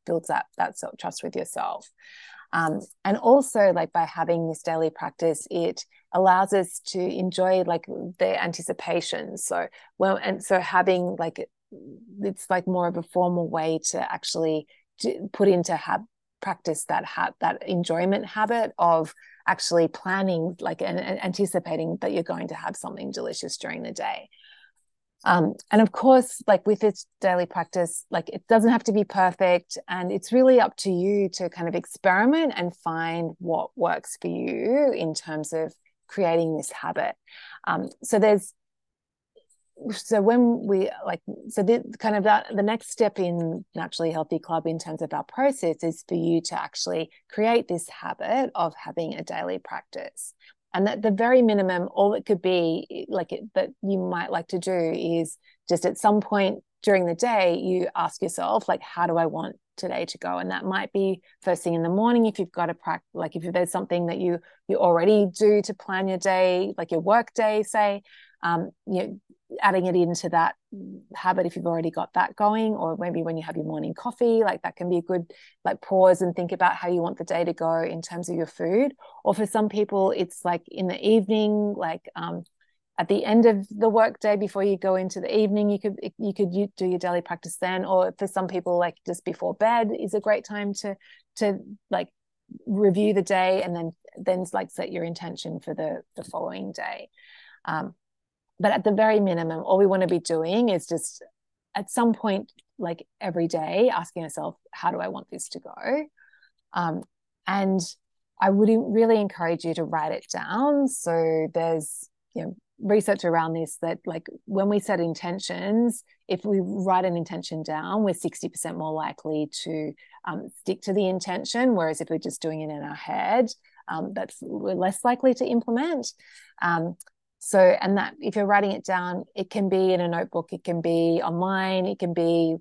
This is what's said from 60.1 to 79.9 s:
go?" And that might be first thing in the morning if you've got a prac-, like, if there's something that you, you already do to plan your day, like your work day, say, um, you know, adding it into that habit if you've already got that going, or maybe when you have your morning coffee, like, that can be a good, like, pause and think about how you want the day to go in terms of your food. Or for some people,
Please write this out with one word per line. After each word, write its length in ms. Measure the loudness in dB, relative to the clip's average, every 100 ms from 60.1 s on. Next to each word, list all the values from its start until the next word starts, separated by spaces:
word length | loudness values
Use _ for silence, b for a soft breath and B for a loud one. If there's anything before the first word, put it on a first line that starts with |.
| -8
go?" 220 | -6 -4
And 100 | -4
that 160 | -4 -4
might 260 | -4 -4
be 300 | -2 0 -2 b b
first 180 | -2 -2
thing 140 | 0 0
in 80 |
the 60 | 0
morning 360 | 2 4 4 2
if 140 | 0
you've 120 | -6
got 200 | -4 -4
a 20 |
prac-, 300 | -4 -6 -6 -8
like, 220 | -10 -8 -8
if 180 | -4
there's 180 | 0 0
something 360 | -2 -2 -2 -2
that 100 | -2
you, 220 | -2 -2 b b -4
you 100 | 2
already 500 | 4 6 6 4 4
do 340 | 4 4 4
to 140 | 2 -8
plan 320 | -6 -2 -2
your 100 | 0
day, 560 | 2 4 4 4 0 -4
like 140 | -4
your 120 | 0
work 340 | 4 4 2 0
day, 260 | 2 2
say, 400 | 0 2 2 0 b b b b
um, 300 | 0 0 -2 -8 -4
you 160 | -4
know, 160 | -4 -8 _ _ _ 0
adding 240 | 2 4 2
it 100 | 2
into 320 | 2 0 0
that 260 | 0 0 -2 _ -16 -14 -16 -18 -4
habit 300 | 0 0 0
if 100 | -2
you've 120 | -2
already 240 | -2 -2
got 200 | -4 -4
that 220 | 0 -2 2
going, 380 | 2 2 0
or 240 | -2 -4 -4
maybe 240 | -4 -4
when 160 | -4 -6
you 60 |
have 120 | -8 -8
your 100 | -6
morning 280 | -6 -8
coffee, 500 | -8 -10 0 2 4
like, 200 | 2 0
that 120 | -6 -6
can 140 | -2
be 80 | -2
a 40 |
good, 300 | 0 -4 -4 B B B
like, 160 | -6 -6
pause 440 | 0 6 8 6
and 120 | 2 -2
think 160 | -4
about 220 | 2 2
how 160 | 2 -2
you 120 | -2
want 180 | -2 -6
the 40 |
day 200 | -4 -2
to 100 | -2
go 220 | -2 -2 0
in 200 | -2 -6
terms 280 | -10 -10 -6
of 60 | -6
your 120 | -6
food. 480 | -4 0 2 0 -2 B B
Or 120 | -2 0
for 100 | 0
some 240 | 0 0
people, 420 | 0 0